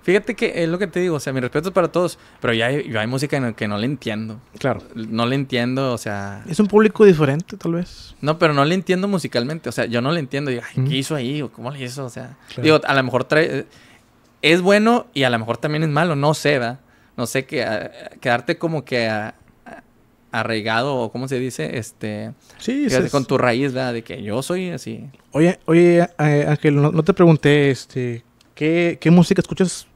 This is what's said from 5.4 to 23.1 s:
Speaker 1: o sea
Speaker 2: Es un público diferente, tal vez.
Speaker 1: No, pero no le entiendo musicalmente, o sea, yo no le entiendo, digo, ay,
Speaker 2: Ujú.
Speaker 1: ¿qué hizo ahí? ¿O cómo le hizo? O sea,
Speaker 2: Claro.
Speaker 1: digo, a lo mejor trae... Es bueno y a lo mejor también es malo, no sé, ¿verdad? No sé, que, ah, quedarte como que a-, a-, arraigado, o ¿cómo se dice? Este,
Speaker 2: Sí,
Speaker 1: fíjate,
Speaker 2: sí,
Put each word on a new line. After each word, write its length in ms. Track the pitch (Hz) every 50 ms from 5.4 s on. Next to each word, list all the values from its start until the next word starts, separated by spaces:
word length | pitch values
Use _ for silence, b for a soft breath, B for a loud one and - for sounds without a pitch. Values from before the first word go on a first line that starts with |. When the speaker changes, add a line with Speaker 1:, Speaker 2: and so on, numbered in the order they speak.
| 139 135 131 120 120 123 127 131 135 131 120
Speaker 1:
o 40 | 107
sea 460 | - 110 104 101 98 101 101 101 -
Speaker 2:
Es 120 | - 165 -
un 60 | 214
público 380 | 190 202 214 220 214 - - 220
diferente, 500 | 202 175 151 156 135 139 156 - - -
tal 160 | 196 - 170 165
vez. 400 | 170 175 - - - - - - _
Speaker 1:
No, 180 | - 147 156 165
pero 140 | 175 156
no 120 | 147 143 139
le 80 | 151 175
entiendo 340 | 190 175 - 180 180 190 202
musicalmente, 600 | 202 175 143 131 - 123 120 135 160 165 - 120
o 40 |
sea, 140 | 117 - 117
yo 160 | 110 113 120
no 80 | 120 139
le 60 | 170 170
entiendo, 300 | 143 131 - 139 147 139
digo, 120 | 127 120 - -
ay, 140 | - 135
Speaker 2:
Ujú. 80 | 127 139
Speaker 1:
¿qué 60 | 151
hizo 180 | 135 135 - 160
ahí? 260 | 143 123 120 143 151
¿O 100 | 139 110
cómo 180 | - - 113 123
le 120 | 143 139 131
hizo? 200 | 123 123 139 135
O 60 | 123
sea, 260 | - 123 123 123 135 _ B B
Speaker 2:
Claro. 140 | B -
Speaker 1:
digo, 180 | 123 156 156 147 -
a 100 | - 139
lo 80 | 135
mejor 220 | 131 123 120 123 127
trae... 420 | - 151 151 160 - 135 135 - _ b b b b b b b b _ _ _ _ _ _
Es 180 | - 147 170 185
bueno 460 | 180 190 202 208 214 226 240 - - - _
y 80 | 143
a 80 | 135 127
lo 80 | 120 113
mejor 180 | 110 113 113
también 280 | - - 151 151 151 165
es 40 | 156
malo, 260 | 143 147 170 180 151
no 180 | 139 143 151 156
sé, 240 | - - 147 147 131
¿verdad? 220 | 120 117 127 - _ b b b b b b
No 80 | - 123
sé, 200 | 117 - 135 135
que, 180 | - 160 135 110
ah, 260 | 104 107 101 - - - - - - - -
quedarte 380 | - 131 120 120 - - 165 -
como 260 | - 160 160 147 135
que 240 | - 131 120 117 110
a-, 200 | 110 107 107 110 - _ _ _ _ _ _
a-, 180 | - - - _ _ _ _ _ _ _ _ _ _
arraigado, 640 | - 113 110 113 113 110 104 113 110 113 123 143 139
o 160 | 127 117 104
¿cómo 160 | - 123 131 131
se 100 | 139 123
dice? 400 | 127 127 - - 156 - - 127
Este, 560 | 110 - - _ - 107 107 104 107 113 135 _ b b b b
Speaker 2:
Sí, 260 | - - 254 277 294 233
Speaker 1:
fíjate, 180 | 131 127 -
Speaker 2:
sí, 40 | 120